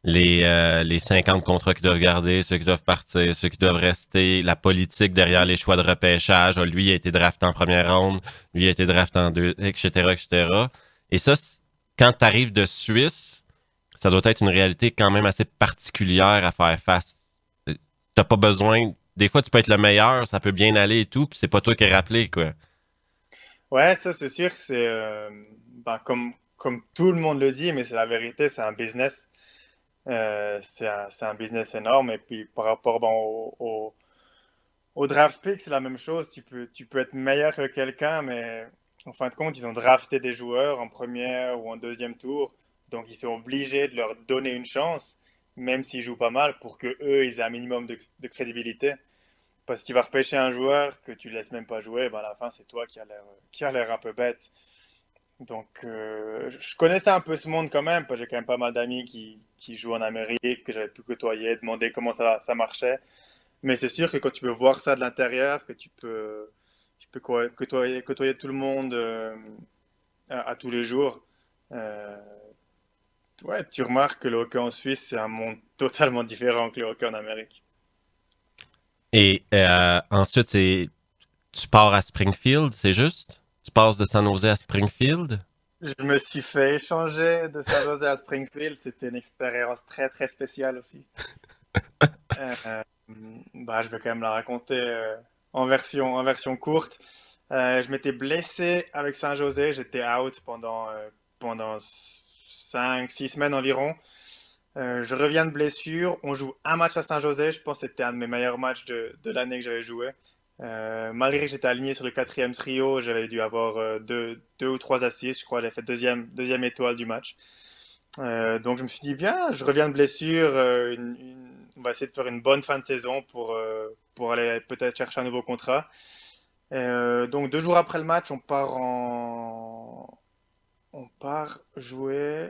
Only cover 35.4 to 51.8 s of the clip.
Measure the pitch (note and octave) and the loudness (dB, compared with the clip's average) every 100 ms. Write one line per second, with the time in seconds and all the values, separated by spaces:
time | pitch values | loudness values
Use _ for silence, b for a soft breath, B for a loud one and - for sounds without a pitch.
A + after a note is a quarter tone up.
35.4 | F#3+ G3 - C#3 C3 B2+ - E3 D3+ - | -6 -6 -4 -4 -4 -10 -6 -6 -8 -16
36.4 | _ B2+ A#2+ - A#2 C3+ B2+ C3+ C3 C#3+ | _ -16 -16 -18 -6 -4 -4 -4 0 2
37.4 | D3+ D3+ C3+ C#3 B2+ - D3+ D#3+ C#3 A#2+ | 2 0 -6 -4 -6 -2 -2 -2 -4 -8
38.4 | A#2 A2+ A2+ _ _ _ - - B2+ - | -8 -12 -14 _ _ _ -20 -8 -8 -4
39.4 | D#3 C3 A#2+ A2+ A#2+ B2+ - C3+ B2 A#2 | -8 -6 -8 0 4 4 4 -4 -4 -8
40.4 | A#2+ B2 C#3+ C3+ A#2 - B2 B2 B2 B2+ | -4 -2 0 -2 -8 -12 -10 -8 -6 -6
41.4 | B2+ B2 A2+ A2+ A#2+ A#2 A#2+ A#2 B2+ C#3+ | -6 -6 -10 -12 -12 -10 -12 -10 -8 -6
42.4 | C3+ _ _ _ _ A#2 A2+ A2+ A#2+ A2+ | -6 _ _ _ _ -14 -14 -12 -10 -8
43.4 | A#2 C#3 C3+ C#3 C#3+ A#2+ A2 A2+ - C3 | -6 -6 -4 -2 -2 -4 -6 -8 -4 -4
44.4 | C3+ B2 A#2+ C3+ D#3+ D#3 - - _ _ | -2 -8 -8 -4 -4 -6 -12 -20 _ _
45.4 | _ - B2+ C3 C3 B2+ A#2+ A#2 A#2 B2 | _ -10 -4 -4 -6 -10 -10 -2 -2 0
46.4 | D3 C3+ A#2 - A#2+ C3 C#3+ C#3 B2+ A#2 | -2 -4 -18 -12 -10 -6 0 0 0 -2
47.4 | A2+ A#2+ B2 B2 A#2 A2+ _ _ B2 - | -6 -6 -8 -8 -8 -16 _ _ -20 -10
48.4 | A#2+ A#2 A#2 A2 C#3 C#3 _ _ _ _ | -10 -8 -12 -4 -4 -4 _ _ _ _
49.4 | _ _ - A#2+ - B2 A#2 C#3 C3 C#3 | _ _ -10 -10 0 0 2 -2 0 0
50.4 | C3 B2 C3 C#3+ C#3+ - - G#2+ A#2 A2 | 0 0 0 2 0 -6 -20 -18 -14 -14
51.4 | G#2 A#2 A2 A2+ | -12 -14 -12 -12